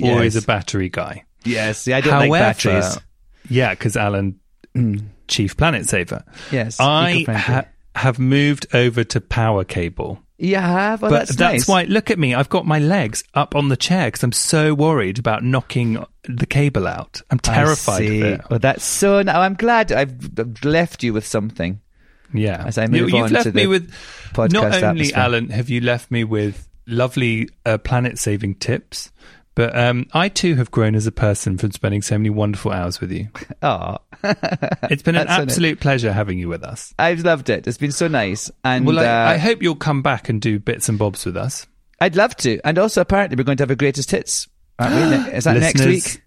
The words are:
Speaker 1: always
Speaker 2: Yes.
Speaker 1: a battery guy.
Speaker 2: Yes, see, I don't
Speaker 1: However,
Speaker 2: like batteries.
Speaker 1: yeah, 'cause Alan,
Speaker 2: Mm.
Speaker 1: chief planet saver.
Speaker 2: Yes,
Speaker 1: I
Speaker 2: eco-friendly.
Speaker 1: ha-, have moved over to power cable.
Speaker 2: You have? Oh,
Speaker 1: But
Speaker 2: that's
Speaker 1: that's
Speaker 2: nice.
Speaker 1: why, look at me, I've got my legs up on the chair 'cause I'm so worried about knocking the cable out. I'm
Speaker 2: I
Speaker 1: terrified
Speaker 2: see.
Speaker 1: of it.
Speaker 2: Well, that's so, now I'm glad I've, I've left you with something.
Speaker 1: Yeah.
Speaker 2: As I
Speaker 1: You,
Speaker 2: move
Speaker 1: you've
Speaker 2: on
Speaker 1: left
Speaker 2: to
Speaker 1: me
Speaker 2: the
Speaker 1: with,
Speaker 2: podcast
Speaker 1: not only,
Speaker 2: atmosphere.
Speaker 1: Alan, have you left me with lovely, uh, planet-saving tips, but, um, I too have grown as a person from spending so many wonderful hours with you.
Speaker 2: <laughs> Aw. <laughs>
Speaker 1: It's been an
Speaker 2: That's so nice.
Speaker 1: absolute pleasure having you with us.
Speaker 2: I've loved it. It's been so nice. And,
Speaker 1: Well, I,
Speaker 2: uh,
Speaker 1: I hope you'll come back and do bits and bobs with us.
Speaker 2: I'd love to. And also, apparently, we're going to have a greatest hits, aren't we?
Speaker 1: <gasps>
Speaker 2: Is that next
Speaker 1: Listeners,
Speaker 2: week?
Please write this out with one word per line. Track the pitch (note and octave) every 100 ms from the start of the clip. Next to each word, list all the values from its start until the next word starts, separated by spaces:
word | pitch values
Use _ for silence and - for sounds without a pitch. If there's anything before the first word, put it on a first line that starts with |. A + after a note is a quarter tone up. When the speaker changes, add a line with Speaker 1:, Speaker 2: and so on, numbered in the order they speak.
Speaker 1:
always | B2 A#2 A2+ A2
Speaker 2:
Yes. |
Speaker 1:
a | G#2
battery | G#2 - G2+ F#2
guy. | - D#2+ - - _ A#2
Speaker 2:
Yes, | A2+ A2 G#2+
see, | B2+
I | C3
don't | D3
Speaker 1:
However, | C#3+ C3
Speaker 2:
like | D#3+ A2 A2
batteries. | G#2+ F#2 F#2 - - _ _ _ -
Speaker 1:
yeah, | B2+ A#2+ F#2
'cause | A2+ A#2
Alan, | G#2 G2+ G2 F#2+ _ _ _ B2
Speaker 2:
Mm. | A#2 G#2 G#2 - -
Speaker 1:
chief | - G2 -
planet | D#3+ B2 -
saver. | G2+ E2+ - - - -
Speaker 2:
Yes, | C3 A2 -
Speaker 1:
I | C3+ D3+ E3+
Speaker 2:
eco-friendly. | F3 D#3 G#2+
Speaker 1:
ha-, | G2+ C3 - _ - -
have | C3 B2
moved | B2+ C#3 D3 C#3 -
over | B2 B2 A#2+ A2+
to | A#2
power | - - A2+ G2+
cable. | F#2 F#2 E2+ - - G#2 _ -
Speaker 2:
You | F3+ F#3+
have? | F3 F3+ G#3 A3
Oh, | G#3+
Speaker 1:
But | D3 -
Speaker 2:
that's | B2
Speaker 1:
that's | -
Speaker 2:
nice. | B2 B2
Speaker 1:
why, | F#3+
look | E3+ G#3 -
at | G3
me, | C#3
I've | B2 C#3
got | - -
my | D3+
legs | D3 G3 A2+ - -
up | C#3+ D3 D3
on | C#3
the | B2+
chair | - F#3 D3
'cause | -
I'm | B2
so | - - D#3+ D3+
worried | D3 D3+ D3+ F#2+ G#2
about | A#2 G#2+
knocking | B2 C3 - C3 A#2 A2+ - _
the | - B2 -
cable | C#3 C#3+ A2 F2
out. | E2+ - - -
I'm | B2+
Speaker 2:
I | - A2+
Speaker 1:
terrified | D3+ D3 - A2+ G#2+
Speaker 2:
see. | G#2+
Speaker 1:
of | G#2
it. | G2 -
Speaker 2:
Well, | A#2
that's | C3 - -
so, | - G3 G3+
now | G3 D#3+
I'm | F#3+ G3
glad | A3+ A#3 G#3
I've, | - C#3 B2 D3 -
I've | A#2+ A2
left | C#3+ D#3+ E3+ -
you | A#2+
with | A2 -
something. | A2 G#2 - F2 G2+ _ _ _ _ _
Speaker 1:
Yeah. | A2 G#2+ F2 -
Speaker 2:
As | A2
I |
Speaker 1:
You, | A2
Speaker 2:
move | - -
Speaker 1:
you've | -
Speaker 2:
on | -
Speaker 1:
left | - A#3
Speaker 2:
to |
Speaker 1:
me | -
Speaker 2:
the | G3
Speaker 1:
with, | F#3+ F3 - - - -
Speaker 2:
podcast | - A2+
Speaker 1:
not | G3 D#3
only, | F#3+
Speaker 2:
atmosphere. | F3+ E3 D3 C3+
Speaker 1:
Alan, | B2 A#2 A#2+
have | A2 B2
you | A#2+
left | A#2+ A#2+ -
me | A#2+
with | A2 G#2+ G#2 G2 - - -
lovely, | A#2 B2+ C3+ B2 A2+ A#2 _ A#2
uh, | G#2+
planet-saving | - B2 B2 - - G2+ G#2 F#2+
tips, | - - - - - _ - - _ -
but, | A#2 A#2+
um, | B2 A#2+ B2+
I | D#3+ G3
too | - F3+ C#3
have | A#2
grown | - A2 G#2+
as | A2
a |
person | - G#2+ G2 - F#2+
from | G#2+
spending | - G#2+ G2+
so | - G#2+
many | G#2+
wonderful | G#2 G#2 G2 G#2+
hours | F#2 F2 F2
with | F#2
you. | F2+ G#2+ - -
Speaker 2:
<laughs> | -
Aw. | D3 F#2+ E2+ - _ -
<laughs> | G3+ G3+ - - - - -
Speaker 1:
It's | C#3+
been | - E3
an | -
Speaker 2:
That's |
so | D3
nice. | C3+
Speaker 1:
absolute | - E3 D3
pleasure | C#3+ C3 A2+
having | G2 G#2 F#2
you | E2+
with | E2
us. | - - - -
Speaker 2:
I've | E3+ E3+
loved | E3+ D#3 B2+
it. | G2+ -
It's | A#2
been | D3
so | C3+ E3+
nice. | C#3+ G2+ F#2 - -
And, | B2+ B2+ B2+
Speaker 1:
Well, | D#3+
I, | A#2+
Speaker 2:
uh, | A#2 A2+
Speaker 1:
I | E3+
hope | G3+ A3+
you'll | F3 C#3+
come | D#3 C#3
back | C#3 B2 -
and | A2
do | A2+ G#2
bits | G#2 A#2 -
and | G#2+
bobs | G#2 F#2+ -
with | F#2
us. | A#2 - - _ _ -
Speaker 2:
I'd | F3+ E3+
love | A3+ -
to. | C3 G#2+ D3
And | D#3+
also, | G#3+ G3+
apparently, | F3 G3 F#3+ C3
we're |
going | C3 C#3
to |
have | C3+
a | C3
greatest | C#3+ C#3 -
hits, | F#3 - - - _ _ -
aren't | B2 D#4+
we? | E4 C4+ B3
Speaker 1:
<gasps> | -
Speaker 2:
Is | D#3+
that | A#2+
next | - C#3
Speaker 1:
Listeners, | C3+ F#3 -
Speaker 2:
week? | -